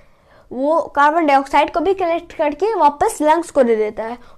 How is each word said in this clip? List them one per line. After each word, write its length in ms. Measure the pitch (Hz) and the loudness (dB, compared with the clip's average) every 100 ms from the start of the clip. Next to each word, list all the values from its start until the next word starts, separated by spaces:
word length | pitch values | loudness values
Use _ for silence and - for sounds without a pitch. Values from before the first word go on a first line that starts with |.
| _ _ _ _ - | _ _ _ _ -14
वो 300 | 233 285 320 | -4 -2 -2
कार्बन 440 | - 277 285 330 302 | -2 2 2 2 2
डाइऑक्साइड 480 | 269 277 285 302 | 2 2 0 0
को 60 | 349 | 0
भी 140 | 339 | -2
कलेक्ट 380 | 381 339 330 339 | -2 -2 -4 -6
करके 420 | - 302 294 415 | -4 -4 -2 -2
वापस 440 | 403 294 285 440 - | 2 0 2 -2 0
लंग्स 280 | 302 330 320 | 0 0 0
को 120 | 294 | 0
दे 140 | 233 220 | 2 0
देता 260 | 214 220 | -2 -6
है। 160 | 226 240 - | -10 -12 -16